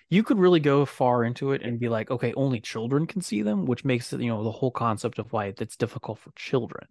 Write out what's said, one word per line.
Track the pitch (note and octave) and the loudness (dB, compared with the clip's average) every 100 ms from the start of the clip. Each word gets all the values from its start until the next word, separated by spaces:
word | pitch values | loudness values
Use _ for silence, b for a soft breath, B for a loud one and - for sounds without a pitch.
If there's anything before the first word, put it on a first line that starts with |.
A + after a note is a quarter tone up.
| b | b
you | F3 | 2
could | A3 A3+ | 4 4
really | F3+ E3+ | 6 6
go | C#3+ C#3+ C#3 | 6 4 2
far | - B2+ B2 | 2 2 4
into | A#2 A#2+ C#3 | 2 0 -2
it | C3+ | -2
and | A#2+ A#2 | -4 -4
be | A#2+ | -2
like, | A2+ A2 | -2 -2
"Okay, | B2+ A#2+ | -2 -2
only | B2 C#3 A#2 | 0 0 0
children | - A2+ A2+ C#3 D#3+ | -4 -6 0 0 0
can | F#3+ | -4
see | - G#3 | -4 -2
them," | G#3 G#3 C3+ | 0 0 0
which | A#2+ C#3 | -2 0
makes | B2 - | -2 -2
it, | C3+ | -6
you | A#2+ | -4
know, | A2 | -2
the | A2 | -4
whole | - C3 | -2 -4
concept | - A#2 G#2 A2+ - | -2 -2 0 -4 -6
of | G#2 | -6
why | A2+ G2+ G2 | -4 -4 -6
it's | G#2+ - | -10 -4
difficult | A2+ - - G#2+ | -4 -4 -10 -12
for | - - | -14 -16
children. | - C3 A2+ - - | -2 -2 -2 -12 -18